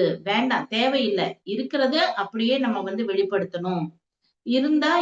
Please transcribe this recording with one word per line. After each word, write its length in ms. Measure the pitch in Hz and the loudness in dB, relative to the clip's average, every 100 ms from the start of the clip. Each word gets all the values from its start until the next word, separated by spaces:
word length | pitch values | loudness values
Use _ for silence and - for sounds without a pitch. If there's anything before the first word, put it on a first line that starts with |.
| 170 165 | 2 0
வேண்டாம், 440 | 196 220 262 208 - | -2 0 0 -2 -2
தேவையில்ல. 520 | 220 262 269 220 190 165 - | 0 2 2 2 0 -2 -6
இருக்கிறத 520 | 185 226 254 277 262 285 - 208 | -6 -6 -2 0 2 2 0 0
அப்படியே 360 | 190 220 226 269 | -4 -2 0 2
நம்ம 220 | 240 202 | 0 -2
வந்து 240 | 190 214 | -4 -4
வெளிப்படுத்தணும். 840 | 208 190 196 196 180 175 180 180 165 - _ _ _ _ 226 | -2 0 0 -2 -2 -4 -4 -2 -4 -8 _ _ _ _ -2
இருந்தா 460 | 254 294 302 302 339 | 0 2 2 2 2